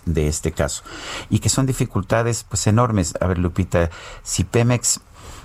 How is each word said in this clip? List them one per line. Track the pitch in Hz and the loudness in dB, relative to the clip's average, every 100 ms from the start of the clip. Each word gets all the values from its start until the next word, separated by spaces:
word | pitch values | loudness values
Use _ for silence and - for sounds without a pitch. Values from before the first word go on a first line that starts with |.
| - | -2
de | 80 76 | 0 2
este | 76 80 | 0 -2
caso, | - 73 - - - - - - | 0 -2 -4 -12 -14 -12 -12 -2
y | 110 | 0
que | - | 0
son | - 135 | 0 0
dificultades, | 131 123 - 90 113 117 113 - | 0 -2 -2 0 2 2 -2 -4
pues, | - - | -2 2
enormes. | 107 123 107 85 - | 4 4 2 0 0
A | 90 | 0
ver, | 90 | 2
Lupita, | 90 85 90 90 85 - - - | 0 0 0 2 2 -2 -16 -16
si | - - | -6 -2
Pemex, | - 123 117 120 - - - - - - | 0 2 2 2 0 -4 -6 -20 -20 -18